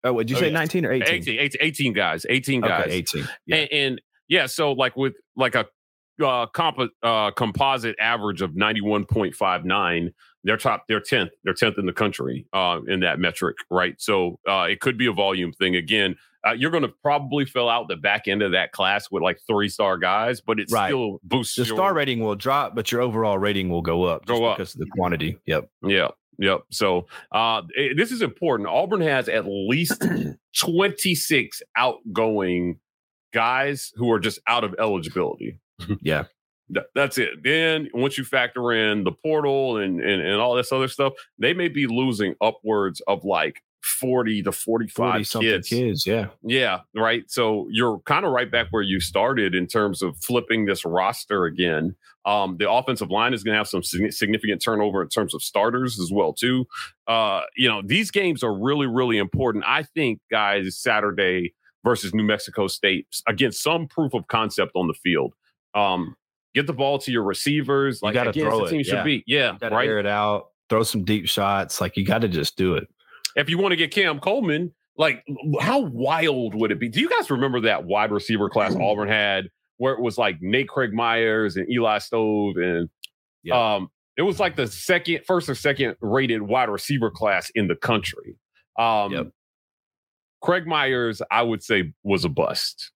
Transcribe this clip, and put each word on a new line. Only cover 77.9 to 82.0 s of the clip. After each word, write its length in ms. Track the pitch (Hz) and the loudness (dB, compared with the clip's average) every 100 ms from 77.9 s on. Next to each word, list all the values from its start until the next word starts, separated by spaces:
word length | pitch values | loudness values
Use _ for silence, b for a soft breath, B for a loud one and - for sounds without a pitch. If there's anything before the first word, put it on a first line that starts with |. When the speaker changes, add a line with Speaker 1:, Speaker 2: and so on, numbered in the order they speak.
| 101 107 | 0 2
Speaker 3:
receiver 380 | 104 - 107 98 | 0 0 0 2
class 260 | 110 95 92 | 2 0 0
Speaker 1:
<clears throat> 60 | |
Speaker 3:
Auburn 260 | 95 104 101 | 0 0 0
had 420 | 107 104 95 92 _ _ _ | 2 2 0 -4 _ _ _
where 160 | 127 | -2
it 80 | 117 | 0
was, 160 | 120 107 | -2 0
like, 240 | 107 80 | 0 -2
Nate 260 | 92 123 - | -2 0 0
Craig 240 | 139 123 | -2 -2
Myers 640 | 110 117 117 113 110 107 90 | 0 0 2 2 2 0 -2
and 140 | - | -2
Eli 280 | 123 113 | 2 2
Stove 580 | 107 | 2